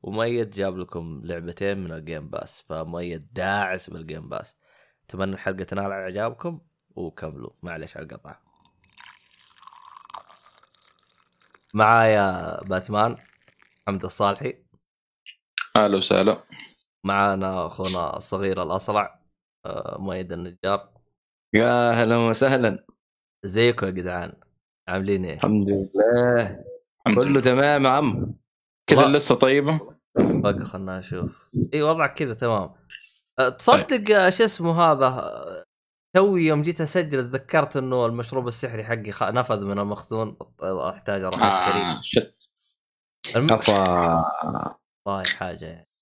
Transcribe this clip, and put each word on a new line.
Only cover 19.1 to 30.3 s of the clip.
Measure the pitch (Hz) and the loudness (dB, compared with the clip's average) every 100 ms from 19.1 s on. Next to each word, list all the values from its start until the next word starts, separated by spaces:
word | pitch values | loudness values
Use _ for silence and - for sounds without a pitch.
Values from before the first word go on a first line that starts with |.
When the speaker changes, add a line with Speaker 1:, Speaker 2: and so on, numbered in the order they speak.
| _ _ _ _ _ - | _ _ _ _ _ -12
Speaker 1:
آه، | - - - | -10 -10 -8
مؤيد | 95 92 92 | -8 -6 -8
النجار. | 87 87 90 95 98 - _ _ _ _ _ _ | -8 -10 -6 -2 -2 -4 _ _ _ _ _ _
Speaker 3:
يا | 107 117 120 120 | 2 4 4 4
أهلًا | 117 113 117 | 4 4 4
وسهلًا. | 117 110 135 131 117 98 _ _ _ _ _ _ 98 | 2 2 2 4 2 0 _ _ _ _ _ _ -4
Speaker 1:
ازيكم | 98 135 120 98 | 2 2 2 -4
يا | |
جدعان؟ | 92 90 90 85 - _ _ _ _ - | -4 -6 -6 -8 -12 _ _ _ _ -6
عاملين | 92 98 98 92 | -4 0 0 -2
إيه؟ | |
Speaker 3:
الحمد | 73 101 107 98 | 0 2 4 2
لله. | 101 95 98 110 120 123 120 101 - - - _ _ - | 0 -2 2 4 4 4 2 0 -6 -16 -20 _ _ 2
Speaker 2:
الحمد | 107 | 4
Speaker 3:
كله | 139 | 4
Speaker 2:
لله. | 139 | 4
Speaker 3:
تمام | 131 127 143 147 135 | 4 4 4 4 4
يا | |
عم. | 135 143 101 - - _ _ _ _ - | 2 0 -2 -6 -8 _ _ _ _ 4
Speaker 2:
كذا | 139 | 6
Speaker 1:
والله. | 139 147 | 8 6
Speaker 2:
لسه | - 123 | 4 4
طيبة؟ | 131 139 143 160 - - _ - | 6 4 2 -2 -4 -20 _ 0
Speaker 1:
بقى | - | 2